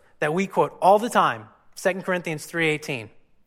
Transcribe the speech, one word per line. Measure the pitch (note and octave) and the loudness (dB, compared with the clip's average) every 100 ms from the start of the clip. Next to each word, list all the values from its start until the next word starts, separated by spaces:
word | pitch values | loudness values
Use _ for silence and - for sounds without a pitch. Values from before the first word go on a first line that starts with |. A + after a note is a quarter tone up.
| _ - | _ -6
that | D3+ | -2
we | E3+ G3 | -2 -2
quote | F3+ C#3+ - | 0 0 4
all | F3 G#3 | 4 6
the | A#3 | 4
time, | G#3 D#3 A#2 A2 _ _ | 2 2 0 -12 _ _
Second | - F#3+ F#3 | -4 -4 -2
Corinthians | F3 F3+ E3+ D3+ - | -4 -4 -4 -8 -8
three | E3+ D#3+ | -2 -2
eighteen, | D3+ D3+ B2+ G#2 - _ _ | -2 -6 -10 -10 -18 _ _